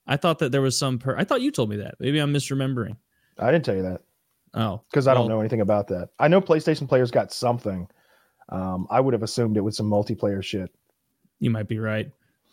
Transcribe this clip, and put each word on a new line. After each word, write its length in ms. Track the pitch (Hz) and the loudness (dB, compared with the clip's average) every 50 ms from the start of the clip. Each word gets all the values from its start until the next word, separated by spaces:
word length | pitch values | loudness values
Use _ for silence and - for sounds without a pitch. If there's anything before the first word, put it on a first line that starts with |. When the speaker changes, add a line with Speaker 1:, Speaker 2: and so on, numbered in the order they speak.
| _ | _
Speaker 1:
I 100 | - 135 147 | -2 -2 0
thought 220 | - 175 160 156 | 2 2 0 2
that 120 | 165 131 | 0 0
there 100 | 123 139 | 2 2
was 160 | 135 135 120 - | 2 2 2 0
some 220 | 151 135 127 120 | 0 -2 -2 -2
per-, 180 | 123 131 131 - | -2 -2 -2 -2
I 60 | 180 | 0
thought 180 | - 302 254 | 0 0 0
you 100 | 247 285 | 0 0
told 180 | 277 - 123 107 | 0 0 -2 -2
me 80 | 104 104 | -2 -4
that. 180 | 101 - - - | -6 -8 -8 -6
Maybe 200 | - 127 143 156 | -2 0 0 0
I'm 140 | 147 143 143 | 2 2 0
misremembering. 640 | 143 135 - 139 135 135 135 135 123 110 - 107 - _ _ _ _ _ _ _ - | 0 0 -2 -2 -2 -2 -2 -2 -4 -4 -6 -6 -12 _ _ _ _ _ _ _ -4
Speaker 2:
I 140 | - 117 | 0 2
didn't 140 | 151 170 143 | 2 2 2
tell 100 | - 104 | 0 -2
you 80 | 95 92 | -2 -2
that. 180 | 92 90 90 _ _ _ _ _ _ _ _ _ _ - | -4 -4 -8 _ _ _ _ _ _ _ _ _ _ -4
Speaker 1:
Oh. 280 | - 113 107 92 - - _ - | -2 -2 -2 -2 -6 -8 _ 0
Speaker 2:
'Cause 140 | 147 131 135 | 2 4 4
I 60 | 131 | 4
don't 100 | 123 120 107 | 4 4 2
Speaker 1:
Well 100 | 110 110 | 2 0
Speaker 2:
know 20 | |
anything 200 | 107 110 123 113 | 0 0 0 0
about 260 | 104 95 107 104 101 - | 2 2 2 2 0 0
that. 220 | 95 87 87 - _ - | -4 -6 -6 -8 _ 0
I 80 | 131 151 | 2 4
know 120 | 170 196 | 4 4
PlayStation 460 | 190 - 165 156 147 - 156 - 143 131 | 4 4 2 2 2 0 0 0 0 2
players 240 | - 127 127 120 | 2 4 4 4
got 200 | 120 127 107 95 - | 2 0 0 0 -2
something. 560 | - - 123 120 120 - 107 95 92 87 - _ _ _ _ _ _ _ _ _ _ _ - | -4 -2 -2 -2 -2 -2 -4 -6 -6 -6 -10 _ _ _ _ _ _ _ _ _ _ _ -10
Um, 380 | - 92 92 92 92 185 - - | -8 -6 -4 -4 -4 -4 -4 0
I 120 | 107 120 | 2 2
would 120 | 135 135 123 | 2 2 2
have 100 | 110 107 | 0 -2
assumed 340 | 107 - - 120 113 107 104 | -2 -2 -2 0 0 2 0
it 40 | |
was 140 | 98 110 107 | 0 0 -2
some 140 | - 110 107 | -2 -2 0
multiplayer 520 | 107 104 104 - 110 - - 104 101 98 95 | 2 2 0 0 -2 -2 -2 -2 -2 -2 -4
shit. 300 | - - 101 92 87 _ _ _ _ _ _ _ _ _ _ _ _ _ - | -6 -6 -6 -6 -8 _ _ _ _ _ _ _ _ _ _ _ _ _ -4
Speaker 1:
You 100 | - 123 | -2 -2
might 180 | 113 110 107 101 | 0 -2 -4 -4
be 120 | 117 110 | -6 -4
right. 300 | 110 110 107 110 104 - - _ _ _ _ _ _ _ | -4 -2 -2 -4 -4 -6 -10 _ _ _ _ _ _ _